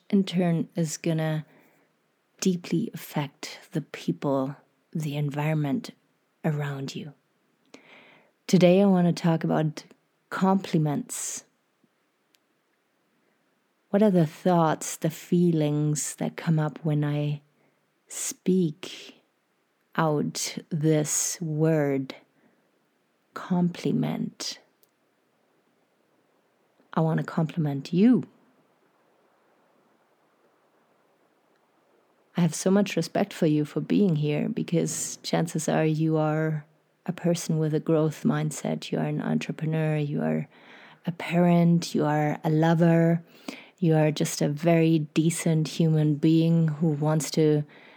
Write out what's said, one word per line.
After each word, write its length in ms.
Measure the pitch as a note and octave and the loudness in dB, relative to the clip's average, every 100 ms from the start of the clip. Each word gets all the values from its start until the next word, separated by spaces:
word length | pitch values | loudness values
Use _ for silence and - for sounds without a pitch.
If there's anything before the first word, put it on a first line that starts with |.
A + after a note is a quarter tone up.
| - | 0
in 160 | G3+ | 0
turn 440 | F#3+ F3 F3+ E3 - | 2 0 0 0 -2
is 220 | - D#3+ - | -4 -4 -4
gonna 480 | E3+ D#3+ D#3+ D#3 D3+ _ _ _ _ _ _ _ _ - | -4 -2 -2 -4 -6 _ _ _ _ _ _ _ _ -4
deeply 500 | F#3+ F3+ - E3+ - | -2 -2 -2 -4 -4
affect 640 | E3 - - D3 - - - - | -8 -10 -6 -8 -10 -16 -16 -8
the 100 | D#3+ | -8
people, 760 | D3+ - - E3 D3+ C3+ C3+ C#3+ _ _ _ | -8 -10 -6 -4 -2 -2 -2 -8 _ _ _
the 220 | E3+ D3+ C#3+ | -8 -6 -4
environment 720 | D3 C#3 D3+ D#3+ D3 B2+ - - _ _ _ _ | -4 -2 -2 -2 -2 -4 -6 -18 _ _ _ _
around 540 | E3 D3 C#3+ C#3 C3+ - | -4 -4 -4 -8 -10 -10
you. 160 | D3+ - _ _ _ _ _ - _ - - _ _ _ - | -14 -18 _ _ _ _ _ -20 _ -20 -20 _ _ _ 2
Today 340 | F#3 F3+ F3+ | 6 6 6
I 60 | G3+ | 6
wanna 260 | F#3 F3 | 4 2
talk 320 | D#3+ E3+ E3 | 2 0 0
about 400 | D#3+ D#3+ D#3 D3+ - _ _ _ - | 0 0 -2 -4 -16 _ _ _ -12
compliments. 1120 | - F#3+ F#3+ F#3+ E3+ D3+ C#3+ - - - - - _ _ _ _ _ _ _ _ _ _ _ _ _ _ _ _ _ _ _ _ _ _ _ _ | -2 0 0 0 0 0 -2 -6 -10 -10 -12 -16 _ _ _ _ _ _ _ _ _ _ _ _ _ _ _ _ _ _ _ _ _ _ _ _
What 120 | G3+ | 2
are 80 | G#3+ | 4
the 160 | F3+ D#3 | 4 2
thoughts, 680 | - F#3 F3 D#3+ - - - | 0 2 4 4 0 -6 -4
the 140 | D#3+ | -6
feelings 1040 | - - F3 F3 D#3+ D3+ D3 D3+ D3 - | -6 -2 2 4 2 0 0 0 -2 -4
that 220 | - - - | -6 -8 -6
come 220 | - D#3 | -2 0
up 200 | D3+ - | 0 -4
when 220 | D#3+ D3+ | -4 -2
I 380 | D3 D3 D3 D3 _ _ _ _ _ _ - | -2 -2 -4 -6 _ _ _ _ _ _ -16
speak 1120 | - - - - F#3 E3+ D#3 - - - - _ _ _ _ _ _ _ - | -10 -10 -6 0 2 0 -4 -16 -16 -20 -20 _ _ _ _ _ _ _ -2
out 600 | D#3+ D3 D#3 - - - - | 0 0 -2 -6 -8 -10 -8
this 680 | E3 D#3 D#3 D3+ - - - | -2 2 2 0 -2 -4 -6
word, 720 | E3 D3+ D#3+ D#3+ C#3+ C#3 C3 - _ _ _ _ _ _ _ _ _ _ _ | -6 0 2 2 0 -2 -4 -12 _ _ _ _ _ _ _ _ _ _ _
compliment? 1200 | - - F3+ F3 F3 - - D3 - - - - - _ _ _ _ _ _ _ _ _ _ _ _ _ _ _ _ _ _ _ _ _ _ _ | -14 -4 -2 -2 -2 -4 -2 -4 -4 -8 -8 -12 -12 _ _ _ _ _ _ _ _ _ _ _ _ _ _ _ _ _ _ _ _ _ _ _
I 60 | - | -2
wanna 240 | D#3+ D#3 | 0 0
compliment 680 | D3+ - D#3+ F3 D3 C#3 C3+ | -4 -2 -2 -2 -4 -4 -2
you. 320 | E3+ A3 A3+ C3+ _ _ _ _ _ _ _ _ _ _ _ _ _ _ _ _ _ _ _ _ _ _ _ _ _ _ _ _ _ _ _ _ _ _ _ _ _ _ _ _ - | 4 4 4 0 _ _ _ _ _ _ _ _ _ _ _ _ _ _ _ _ _ _ _ _ _ _ _ _ _ _ _ _ _ _ _ _ _ _ _ _ _ _ _ _ 0
I 60 | |
have 120 | E3+ | 0
so 160 | D3 G3 | 0 2
much 260 | G3 G#3 - | 2 2 -2
respect 360 | E3 - G3+ | -4 -2 -4
for 140 | - E3 | 0 2
you 180 | D3+ | 2
for 160 | D3 - | 0 -4
being 360 | D3 E3 G3+ D#3 | 0 2 2 2
here, 320 | D3 D3 - | 0 -2 -2
because 720 | - - E3 D#3+ - - - | -4 -2 0 -2 -4 -8 -10
chances 460 | - E3+ E3 D#3+ D#3 | -4 -2 -2 -4 -2
are 180 | D#3 D#3+ | 0 0
you 300 | D#3 D#3+ D#3 | 0 0 0
are 480 | D#3 D#3 D#3 D3+ - _ _ _ - | 0 0 -2 -4 -8 _ _ _ -10
a 60 | |
person 460 | F3 E3+ E3+ - D#3+ | -4 -2 -2 -2 -2
with 160 | D#3 | 0
a 60 | D#3 | 0
growth 440 | D#3 D#3+ D#3 D3 | 2 2 2 0
mindset. 680 | E3 D3+ D#3 - D#3+ D#3 - | -2 -2 -2 -4 -6 -6 -6
You 80 | D#3+ | -4
are 80 | D#3+ | -4
an 160 | D3+ | -4
entrepreneur, 760 | - D#3 - D3+ D#3 D#3+ D#3 D3+ | -2 -4 -4 -6 -4 -2 0 -2
you 260 | D3 D#3 | -2 -4
are 260 | D#3+ D#3 D3+ - - - - - - | -2 -4 -6 -14 -20 -20 -20 -14 -10
a 60 | |
parent, 840 | E3+ - E3+ F3 E3+ E3+ E3+ E3+ | -8 -2 2 4 4 4 2 0
you 100 | - | -2
are 340 | D3+ D3+ D3+ - | 0 0 0 -2
a 60 | E3+ | 0
lover, 720 | D#3 E3 E3 E3+ E3 E3 E3+ - - - - - - | 2 4 4 4 4 4 2 -4 -20 -16 -16 -16 -2
you 160 | E3 | 2
are 160 | D#3 D#3 | 4 2
just 320 | D3+ E3+ - | 0 -4 -2
a 60 | D#3+ | -4
very 520 | D3 E3 E3+ D#3+ D#3+ D3 | 0 2 4 4 2 0
decent 540 | - D#3+ E3+ F3 D#3+ D3+ | 0 0 0 0 0 0
human 480 | - E3 D#3 D3+ C#3+ | 0 2 4 2 2
being 520 | D#3+ E3 E3 E3 D#3+ | 4 4 4 4 2
who 200 | D3 E3 | 2 0
wants 420 | D3 D3+ D#3 - | 0 0 0 -2
to 320 | - D#3 D3+ D3 - - | 2 4 2 0 -10 -20